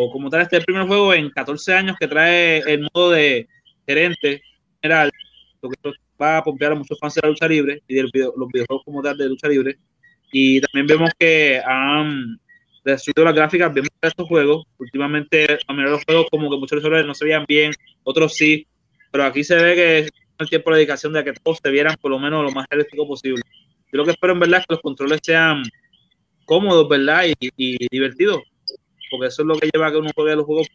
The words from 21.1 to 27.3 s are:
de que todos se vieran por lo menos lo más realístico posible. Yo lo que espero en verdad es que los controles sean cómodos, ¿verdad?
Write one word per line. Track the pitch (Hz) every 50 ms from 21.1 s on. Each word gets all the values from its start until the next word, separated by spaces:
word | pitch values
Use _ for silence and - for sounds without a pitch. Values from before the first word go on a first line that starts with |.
| 156
de | 156 143
que | 143 127
todos | - _ 160 160 - -
se | 143
vieran | 135 143 147 156 156 -
por | - 143
lo | 135 131
menos | 139 147 156 156 147
lo | 139
más | 135 135 135 -
realístico | 143 147 147 147 - 143 151
posible. | 147 139 127 - 135 127 120 117 - _ _ _ _ _ _ _ _
Yo | -
lo | 135 147
que | 170
espero | 165 - - 180 180
en | 175
verdad | 175 165 175 185
es | 185
que | - 170
los | 160
controles | - 147 135 - 139 139 156 151 -
sean | - 165 165 165 160 151 143 131 120 - _ _ _ _ _ _ _ _ _ _ _ _ _ _
cómodos, | - 156 180 208 196 180 165 151 143
¿verdad? | 147 139 139 143 156 175 180 170